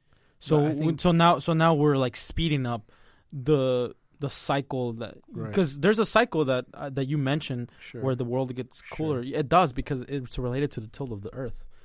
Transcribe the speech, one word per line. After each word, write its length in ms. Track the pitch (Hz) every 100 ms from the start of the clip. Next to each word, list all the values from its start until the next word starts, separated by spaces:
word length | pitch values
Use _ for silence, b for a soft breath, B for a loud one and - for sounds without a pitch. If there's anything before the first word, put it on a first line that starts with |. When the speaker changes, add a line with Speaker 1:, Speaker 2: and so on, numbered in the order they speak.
| _ _ _ _
Speaker 1:
So 160 | 139 151
Speaker 2:
But 60 |
I 40 | 147
Speaker 1:
w-, 160 | 147 156
Speaker 2:
think 120 | 151
Speaker 1:
so 120 | 180
now, 260 | 170 170 147
so 140 | 156
now 180 | 160 165
we're, 220 | 151 147 135
like, 200 | 127 -
speeding 500 | - - 165 143 123
up 240 | 117 - _ - _ _
the, 640 | 143 127 147 131 123 123 - _ -
the 100 | 139
cycle 640 | - - 143 - 131 120
that, 220 | 113 110 - -
Speaker 2:
Right. 200 | 254 110
Speaker 1:
'cause 240 | 196 160 139
there's 180 | 175 220
a 60 | 214
cycle 380 | 214 240 160 135
that, 200 | 127 -
uh, 160 | - 147
that 160 | 135 135
you 80 | 151
mentioned 540 | 131 151 - 123 117 -
Speaker 2:
Sure. 220 | - 120
Speaker 1:
where 120 | 131
the 100 | 127
world 300 | 120 127 127
gets 280 | 123 120 -
Speaker 2:
Sure. 140 | - -
Speaker 1:
cooler. 260 | 156 131
It 260 | 127 147 139
does, 240 | 170 165
because 300 | 131 - 131 123
it's 300 | 139 123 -
related 320 | 123 127 147
to 80 | 123
the 80 | 110
tilt 240 | - 131
of 100 | 104
the 100 | 101
Earth. 320 | - 131 - - -